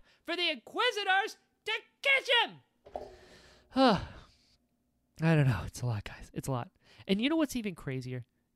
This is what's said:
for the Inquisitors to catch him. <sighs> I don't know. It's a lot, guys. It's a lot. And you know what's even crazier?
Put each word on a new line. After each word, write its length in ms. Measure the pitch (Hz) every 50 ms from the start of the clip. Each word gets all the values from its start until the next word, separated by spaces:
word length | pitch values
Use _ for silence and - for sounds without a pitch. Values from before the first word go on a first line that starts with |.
| - _ _ _ _
for 120 | 302 339
the 140 | 349 349 330
Inquisitors 840 | 302 226 _ - - 370 466 494 403 415 403 381 381 392 440 - - _ _ _ _ _ _
to 60 | 427 440 453 - _ _ _ -
catch 260 | 554 554 539 - - 523 466 415
him. 180 | 233 170 131 _ _ _ _ _ - - - - 403 - - - - - - - - - _ _ _ -
<sighs> 0 |
I 1600 | 262 269 247 190 - - - - - - _ _ _ _ _ _ _ _ _ _ _ _ _ _ _ _ _ _ - 156 165 160
don't 120 | 151 139
know. 140 | 131 110 85 -
It's 160 | - - -
a 60 | 123
lot, 160 | 123 110 104 -
guys. 260 | - - - - - -
It's 140 | 180 -
a 40 | 143
lot. 180 | 131 120 120 - _ _ _ _ - - -
And 120 | - 196 208
you 100 | 233 285
know 80 | 330
what's 180 | 320 302 - -
even 180 | 247 208 208 165
crazier? 520 | - - 147 131 131 123 127 127 123 - _ _ _ _ _ _